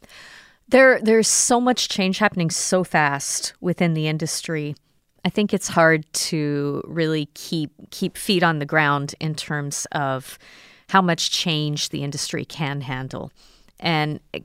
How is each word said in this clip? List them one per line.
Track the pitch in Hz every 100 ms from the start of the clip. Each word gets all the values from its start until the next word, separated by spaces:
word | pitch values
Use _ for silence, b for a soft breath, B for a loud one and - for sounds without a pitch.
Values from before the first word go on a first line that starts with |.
| B B B B B B _
There, | 254 262 240
there's | 220 226 214
so | - - 247
much | 247 240 -
change | - 190 190
happening | 208 185 165
so | - - 185 175
fast | 170 147 139 - - - -
within | 180 170 170
the | 156 156
industry. | 156 160 - - 160 147 147 _ _ _ _ 180
I |
think | 214 208
it's | 190 -
hard | 180 160 160 151
to | - - 160 147 143 143 143 -
really | 156 156 156 147
keep, | - - 165 147 - -
keep | - 180 -
feet | - 180
on | 170 156
the | 143
ground | 160 147 143 143 -
in | 156 156
terms | - 151 143 - -
of | 156 139 131 - - B B B B -
how | 190
much | 180 165 -
change | - 180 151 151 147 -
the | 147 143
industry | 143 - 165 135
can | - 147 143
handle. | 131 127 131 - - b b b b _
And | - 156 151 151 - -